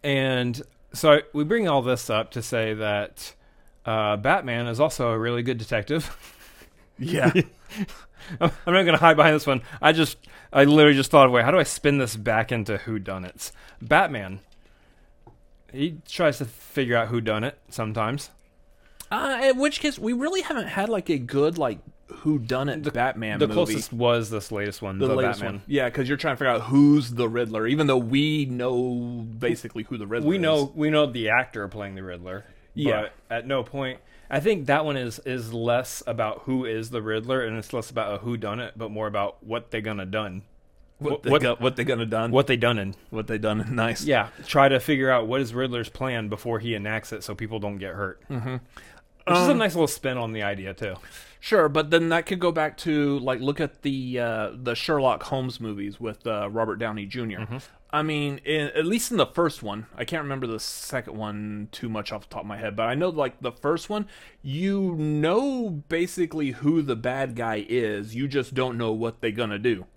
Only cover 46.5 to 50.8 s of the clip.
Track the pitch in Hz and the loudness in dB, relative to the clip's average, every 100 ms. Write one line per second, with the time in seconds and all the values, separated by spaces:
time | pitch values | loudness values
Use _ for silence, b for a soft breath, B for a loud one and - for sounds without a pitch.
46.5 | 113 117 107 104 110 - 107 - 98 107 | -4 -4 -6 -4 -6 -6 -12 -10 -10 -8
47.5 | 110 101 98 95 90 98 - - 135 123 | -6 -6 -8 -10 -6 -8 -8 -10 -8 -6
48.5 | 127 - B B B _ _ - 175 180 | -8 -10 B B B _ _ 2 4 6
49.5 | 247 214 170 151 - 135 127 113 110 101 | 4 2 2 0 0 -4 -4 -4 -2 -4
50.5 | 101 95 95 | -4 -8 -8